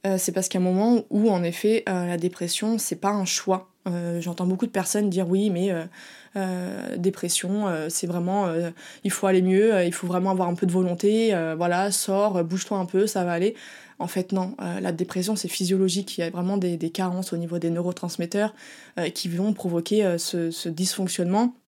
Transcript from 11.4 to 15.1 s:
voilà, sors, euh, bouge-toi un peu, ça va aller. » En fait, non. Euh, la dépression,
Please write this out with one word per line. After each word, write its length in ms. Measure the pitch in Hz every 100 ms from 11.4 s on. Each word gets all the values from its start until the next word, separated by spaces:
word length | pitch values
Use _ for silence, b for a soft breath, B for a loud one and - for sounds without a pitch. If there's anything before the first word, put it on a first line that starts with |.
| 160 160
voilà, 360 | 175 175 202
sors, 460 | 190 - 190 208 185
euh, 60 |
bouge-toi 360 | 170 185 - 202
un 60 | 180
peu, 200 | 185 214
ça 200 | 202 175
va 80 |
aller. » 200 | 170 196 233 B B B -
En 100 | 175
fait, 260 | 185 185
non. 220 | 190 185 262
Euh, 200 | 185 180
la 100 | 185
dépression, 460 | 165 180